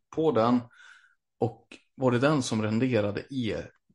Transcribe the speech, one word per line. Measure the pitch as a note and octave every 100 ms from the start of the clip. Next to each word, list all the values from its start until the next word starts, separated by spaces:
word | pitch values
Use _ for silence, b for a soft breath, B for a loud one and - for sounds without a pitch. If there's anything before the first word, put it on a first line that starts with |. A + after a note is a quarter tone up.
| _ -
på | D#3+
den. | B2+ A#2 B2 A#2+ b b b b b _ _
Och | A#2+ - _ - _ -
var | C3
det | A#2+
den | C#3 D3+
som | B2 A2
renderade | G#2+ A2 C3 A2+ G#2 G2+
i | - C3+ A2 E2 - _ _